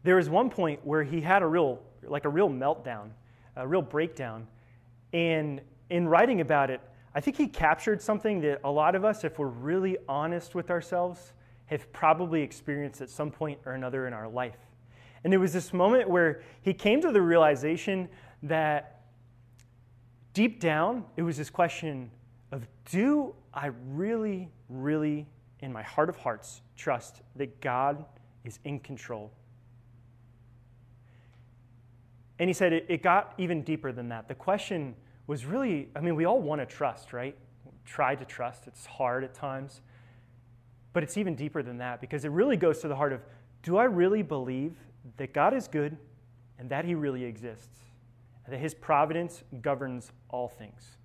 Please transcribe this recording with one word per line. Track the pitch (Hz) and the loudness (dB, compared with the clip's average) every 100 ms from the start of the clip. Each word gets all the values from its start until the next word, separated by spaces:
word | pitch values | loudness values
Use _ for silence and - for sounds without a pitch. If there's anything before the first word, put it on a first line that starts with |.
There | 175 185 | 6 6
was | 151 | 6
one | 175 247 | 2 2
point | - 165 147 | 0 -2 -2
where | 143 156 | 0 0
he | 143 165 | 0 -2
had | 151 196 | 2 4
a | 170 | 4
real, | 170 143 120 - - | 4 2 0 -12 -20
like, | - 147 | -8 -4
a | 147 | 0
real | 151 196 | 2 2
meltdown, | 127 135 165 131 110 107 110 _ _ - - | 2 -2 -2 -6 -10 -12 -18 _ _ -18 -10
a | 131 | -2
real | 180 | -2
breakdown. | 131 147 165 - 123 113 113 - _ - - - _ | 0 -2 -2 -4 -10 -10 -14 -20 _ -20 -20 -20 _
And | 170 170 160 151 139 - - - | 0 2 2 -2 -6 -12 -20 -4
in | 175 170 | 0 4
writing | 170 233 214 | 6 6 4
about | 156 147 135 | 4 2 2
it, | 127 - - - | -2 -10 -20 -6
I | 143 | -2
think | 285 - | -2 0
he | 294 | -2
captured | - 156 165 - 214 | 2 2 4 0 -2
something | - 214 220 196 | -2 -2 0 0
that | 151 139 | 0 0
a | 139 | 0
lot | 147 156 | 2 2
of | 190 | 4
us, | 208 208 | 0 0
if | 160 - | -6 -4
we're | 143 | -6
really | 117 139 185 190 185 - | -4 -2 0 0 -4 -4
honest | 139 160 175 - | -4 -2 -4 -6
with | 180 175 | -8 -2
ourselves, | 175 170 180 180 175 - - - - - | -4 -2 -2 -2 -6 -18 -20 -20 -20 -8
have | 151 - | -8 -6
probably | - 160 160 175 160 | 2 4 4 2 -2
experienced | 143 - - 147 143 - | -2 -6 -8 -6 -6 -10
at | 131 | -14
some | - 151 | -6 -8
point | - 156 143 | -4 -6 -6
or | 131 | -10
another | 131 127 131 127 | -8 -6 -4 -6
in | |
our | 113 110 | -8 -8
life. | 123 123 - - - - - - - | -6 -6 -8 -20 -20 -20 -20 -20 -4
And | 175 | 2
it | 190 | 4
was | 185 | 4
this | 175 - | 0 -4
moment | 180 190 254 196 | 2 6 6 6
where | 180 165 143 - - | 4 4 2 -12 -6
he | 190 | -4
came | 185 208 262 | 0 4 4
to | 339 | 6
the | 208 | 4
realization | 175 170 156 143 147 165 - 190 180 - - - | 6 8 8 6 0 -2 -2 -4 -4 -12 -20 -12
that | 147 160 151 147 - - - _ - - - - - _ _ - - _ - | -2 0 2 0 -4 -20 -20 _ -20 -20 -20 -20 -20 _ _ -20 -20 _ -8
deep | - 233 - | 2 2 2
down, | 165 156 175 247 - - | 2 4 2 0 -6 -4
it | |
was | 170 147 | -4 -4
this | 147 | -6
question | - 170 - 160 139 120 - - - - | 0 0 0 -8 -8 -10 -18 -20 -20 -12
of, | 139 117 - | -12 -12 -18
"Do | - 180 247 294 262 - - | -4 2 4 2 0 -8 -12
I | - 143 120 127 | -8 -6 -8 -8
really, | 143 202 226 214 190 175 - - | -4 -2 -2 -2 -4 -8 -16 -14
really, | 131 139 156 151 147 147 - _ - | -6 -2 0 0 -2 -6 -20 _ -16
in | 135 | -12
my | 113 | -10
heart | 110 - 165 | -4 2 2
of | 175 | 2
hearts, | 131 110 - - - - | -4 -6 -10 -20 -20 -8
trust | - 123 - - - 131 | -2 -2 -4 -20 -20 -10
that | 135 - | -10 -6
God | 139 123 139 147 156 - - - | -4 0 0 -2 -10 -20 -20 -20
is | 117 - | -18 -14
in | 143 143 | -10 -10
control?" | - 131 - 113 107 - - - - - - - - _ - _ - - - - - - - - - - - - _ - - - - - - - | -10 -14 -10 -12 -12 -20 -20 -20 -20 -20 -20 -20 -20 _ -20 _ -20 -20 -20 -20 -20 -20 -20 -20 -20 -20 -20 -20 _ -20 -20 -20 -20 -20 -20 -2
And | 180 | 0
he | |
said | 175 180 | 4 4
it, | 165 - | 4 0
it | 170 | 0
got | 185 185 202 - | 4 4 2 -6
even | 180 165 | -2 -2
deeper | 147 151 139 | -2 -4 -4
than | 123 120 | -8 -8
that. | 113 110 | -10 -10
The | |
question | 131 - 202 - 175 139 113 - - - | -6 0 0 0 -6 -6 -12 -20 -20 -8
was | 147 131 | -8 -4
really, | 226 262 156 135 143 | -2 -2 -2 -6 -4
I | |
mean, | 170 156 | -2 0
we | 170 | 2
all | 240 | 2
wanna | 151 151 123 | 0 -4 -6
trust, | - 143 - - | -4 -4 -4 -12
right? | 120 131 - - - - - - | -10 -10 -12 -20 -20 -20 -20 -14
Try | - 131 | 0 0
to | 139 131 | 0 -8
trust. | - 123 117 - | -8 -8 -8 -20
It's | - | -20
hard | - - 127 127 | -20 -2 0 0
at | 131 | -6
times. | 131 143 135 135 - - - - - _ - _ - _ _ - | -8 -8 -8 -10 -18 -20 -20 -20 -20 _ -20 _ -20 _ _ -4
But | 175 | -4
it's | 151 202 | -2 -4
even | 196 | -4
deeper | 135 147 156 | -4 -6 -6
than | 123 120 | -6 -8
that | 123 120 | -8 -8
because | 131 147 | -8 -6
it | 147 | -2
really | 156 262 214 | 2 2 4
goes | 170 151 | 4 2
to | 160 | -4
the | 139 | -2
heart | 147 | -2
of, | 127 - - - - | -2 -10 -20 -20 -14
do | 165 190 | 0 2
I | |
really | 247 180 180 214 | 4 4 4 4
believe | 160 147 127 131 151 170 - - 127 - | 0 -4 -4 -4 -6 -8 -20 -20 -20 -12
that | 135 | -6
God | 147 170 | 2 4
is | 269 - | 2 -2
good | 156 147 156 - - - - - - | -2 -2 -6 -18 -20 -20 -20 -20 -18
and | 123 | -6
that | 139 | -4
he | 170 | -2
really | 170 147 127 | -2 -2 -4
exists, | 123 107 117 107 - - - - - _ - - | -6 -8 -14 -14 -20 -20 -20 -20 -20 _ -20 -20
and | - | -12
that | 127 | -8
his | 151 | -8
providence | - - 147 151 165 170 - - 127 | -8 2 4 4 0 -4 -10 -16 -6
governs | 143 135 135 123 113 - - | -4 -2 -4 -8 -12 -20 -12
all | 123 120 | -8 -8
things? | - 107 - - - | -10 -20 -20 -20 -20